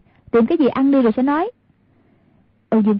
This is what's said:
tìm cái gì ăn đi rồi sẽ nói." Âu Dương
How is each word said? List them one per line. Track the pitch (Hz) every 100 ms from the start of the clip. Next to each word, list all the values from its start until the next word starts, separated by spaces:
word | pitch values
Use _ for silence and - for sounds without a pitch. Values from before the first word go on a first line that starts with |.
| _ _ -
tìm | 233
cái | 226 330
gì | 254
ăn | - 269
đi | 277
rồi | 233 233
sẽ |
nói." | 269 294 415 - _ _ _ _ _ _ _ _ _ _ -
Âu | 220
Dương | 208